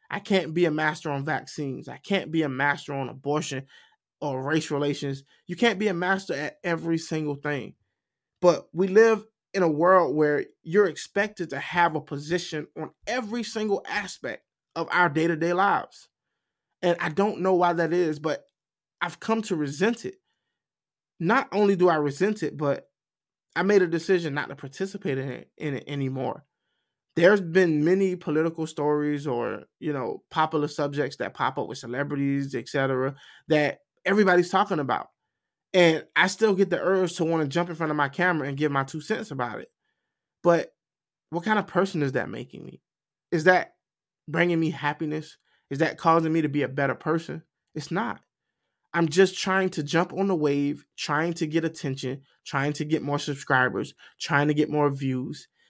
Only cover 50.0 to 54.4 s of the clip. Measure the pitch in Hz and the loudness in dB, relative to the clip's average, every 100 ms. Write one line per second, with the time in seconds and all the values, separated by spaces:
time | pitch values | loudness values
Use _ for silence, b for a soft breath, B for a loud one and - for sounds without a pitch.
50 | 180 - 196 175 147 143 143 143 - - | 0 -2 -2 0 0 0 -2 -4 -10 -10
51 | - 151 170 165 156 165 160 156 143 135 | -4 -2 0 -2 -2 -2 -2 -4 -8 -6
52 | 131 135 b b - 143 139 143 151 156 | -6 -8 b b -8 -4 -2 -4 -2 -2
53 | 143 143 151 139 - 135 127 101 135 B | 0 -4 -4 -8 0 2 2 0 -6 B
54 | B - - 147 | B -12 -2 2